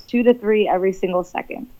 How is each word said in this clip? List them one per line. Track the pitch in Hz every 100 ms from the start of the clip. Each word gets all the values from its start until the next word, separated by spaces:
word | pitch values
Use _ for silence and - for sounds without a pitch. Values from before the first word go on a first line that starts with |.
| -
two | 240
to | 240
three | 240 208 214 208
every | 180 190
single | 190 185 180
second. | 180 - - - -